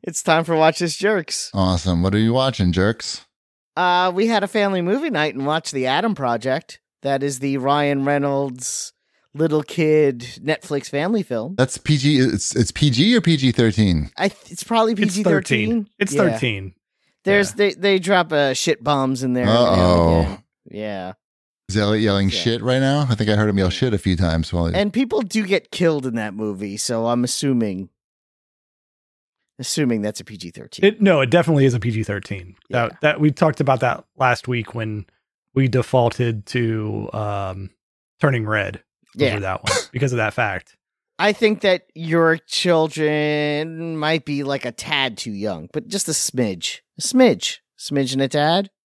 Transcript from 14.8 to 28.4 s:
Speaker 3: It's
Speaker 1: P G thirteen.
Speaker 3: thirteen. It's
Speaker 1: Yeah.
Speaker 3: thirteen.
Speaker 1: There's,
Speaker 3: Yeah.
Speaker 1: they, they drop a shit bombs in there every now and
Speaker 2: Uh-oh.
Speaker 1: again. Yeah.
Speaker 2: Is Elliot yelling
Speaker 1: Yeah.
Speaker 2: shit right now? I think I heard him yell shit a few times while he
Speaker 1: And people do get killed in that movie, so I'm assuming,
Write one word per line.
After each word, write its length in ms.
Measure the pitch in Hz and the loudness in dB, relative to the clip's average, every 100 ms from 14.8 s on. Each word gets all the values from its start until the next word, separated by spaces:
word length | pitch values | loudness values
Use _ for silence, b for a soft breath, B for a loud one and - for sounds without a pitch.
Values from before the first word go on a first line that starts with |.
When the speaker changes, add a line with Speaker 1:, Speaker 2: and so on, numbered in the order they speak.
| 220 | 2
Speaker 3:
It's 80 | 208 | 2
Speaker 1:
P 60 | 208 | 0
G 160 | 185 | 0
thirteen. 460 | 185 170 185 123 107 | 2 0 0 0 0
Speaker 3:
thirteen. 200 | 233 208 _ | -2 -4 _
It's 160 | 202 | -2
Speaker 1:
Yeah. 160 | 139 165 | 2 2
Speaker 3:
thirteen. 440 | 110 123 101 95 _ _ _ _ _ | 2 -2 -4 -8 _ _ _ _ _
Speaker 1:
There's, 260 | - 202 196 | 2 2 2
Speaker 3:
Yeah. 60 | - | 0
Speaker 1:
they, 180 | 202 | 0
they 240 | - 196 190 | 2 0 0
drop 340 | 175 190 160 | 2 2 2
a 220 | 147 139 | 2 2
shit 280 | 131 - 147 | 0 -2 -2
bombs 380 | 120 143 131 131 | 0 0 0 -2
in 100 | 127 | -2
there 100 | 123 | 0
every 100 | 123 | 2
now 180 | 117 123 | 4 4
and 80 | 92 | 4
Speaker 2:
Uh-oh. 400 | 90 87 82 82 | 4 4 4 4
Speaker 1:
again. 240 | 76 98 _ _ - | 0 -4 _ _ -18
Yeah. 420 | 101 107 98 92 95 _ _ _ _ - | -12 -8 -8 -10 -14 _ _ _ _ -4
Speaker 2:
Is 80 | 101 | 0
Elliot 260 | 104 107 | 2 2
yelling 260 | 110 98 98 | 2 2 2
Speaker 1:
Yeah. 60 | 85 | 0
Speaker 2:
shit 260 | 117 117 | -2 0
right 160 | 110 127 | 0 2
now? 280 | 135 143 139 | 2 2 0
I 40 | 107 | 0
think 120 | 107 | 2
I 60 | 104 | 2
heard 120 | 107 | 2
him 80 | 101 | 2
yell 120 | 92 | 0
shit 220 | - 127 | 0 0
a 60 | 101 | 0
few 160 | - 87 | 0 2
times 360 | 90 80 80 | 2 0 0
while 140 | 87 85 | 0 0
he 60 | |
Speaker 1:
And 180 | 175 208 | 0 0
people 280 | 196 254 415 | 0 -2 -2
do 220 | 208 220 | -2 -4
get 260 | 196 190 _ | 0 -2 _
killed 340 | - 175 151 131 | -2 0 0 -2
in 80 | |
that 180 | 117 107 | -4 -6
movie, 420 | 101 107 95 101 104 | -6 -6 -6 -8 -6
so 300 | - 117 113 | -4 -2 0
I'm 180 | 120 | 0
assuming, 640 | 120 - 143 127 107 92 95 _ _ _ _ _ | 0 -2 0 0 0 -4 -10 _ _ _ _ _